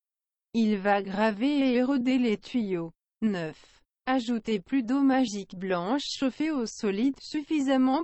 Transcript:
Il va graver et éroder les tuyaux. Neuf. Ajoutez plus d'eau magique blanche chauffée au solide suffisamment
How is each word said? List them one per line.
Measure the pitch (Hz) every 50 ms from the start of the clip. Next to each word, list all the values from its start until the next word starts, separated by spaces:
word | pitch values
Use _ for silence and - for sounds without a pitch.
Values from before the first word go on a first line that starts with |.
| _ _ _ _ _ _ _ _ _ _
Il | - 233 226 214 214 196
va | 190 202 202 202
graver | 196 196 190 202 220 220 208 196 247 285 294 285
et | 269 262 240
éroder | 240 254 254 285 262 240 262 262 254
les | 247 226 208 208
tuyaux. | - - - 247 214 196 185 170 165 165 - _ _ _ _ -
Neuf. | 220 220 196 175 165 156 - - - - _ _ _ _ _ _ _
Ajoutez | 262 262 262 226 233 240 220 - 226 220 196
plus | - - 262 277
d'eau | 233 208 262 277
magique | 277 269 262 269 262 214 202 202 190 - -
blanche | 180 190 190 185 175 175 196 254 294 -
chauffée | - - - 277 254 - - 294 320
au | 311 262 226
solide | 208 - - - 202 196 196 247 277 269 -
suffisamment | - - - 302 285 - 320 302 269 269 269 262 254 262 262 311